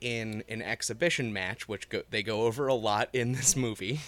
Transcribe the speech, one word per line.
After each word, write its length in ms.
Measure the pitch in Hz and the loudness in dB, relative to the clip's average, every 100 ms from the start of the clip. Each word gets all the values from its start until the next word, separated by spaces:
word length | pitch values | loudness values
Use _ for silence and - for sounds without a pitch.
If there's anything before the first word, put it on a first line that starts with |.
in 420 | 123 117 110 107 - | -2 -2 -2 -6 -6
an 120 | 113 | -6
exhibition 720 | 98 117 - 113 170 160 120 | -4 -4 -4 0 0 2 0
match, 340 | 101 92 107 - | -2 -2 -4 -6
which 220 | 104 - | -8 -4
go-, 140 | 107 - | -6 -2
they 120 | 113 | -2
go 200 | 104 107 | 0 2
over 240 | 117 113 135 | 2 2 2
a 60 | |
lot 360 | 127 107 104 123 | 2 4 2 2
in 180 | 131 120 | 2 0
this 240 | 127 127 135 | 2 2 4
movie, 440 | 123 107 95 151 | 0 -2 -4 -4